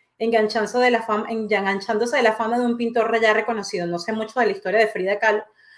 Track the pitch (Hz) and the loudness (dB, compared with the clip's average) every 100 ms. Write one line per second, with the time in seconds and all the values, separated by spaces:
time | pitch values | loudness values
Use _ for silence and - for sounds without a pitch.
0 | _ _ 226 226 214 226 208 247 247 233 | _ _ 0 2 2 0 -2 2 2 2
1 | - 208 - 226 208 202 196 196 196 208 | 0 -4 -2 -6 -2 0 0 -2 -2 -2
2 | 240 294 233 220 220 240 240 233 233 240 | 0 2 2 2 -2 0 0 0 -2 0
3 | 220 226 220 214 220 226 196 190 175 175 | 0 2 2 2 0 -4 -4 -4 -4 -4
4 | 196 220 214 254 220 196 185 208 214 190 | -4 -6 -4 0 0 0 0 2 2 0
5 | 185 208 220 208 - _ _ | -2 0 2 0 -4 _ _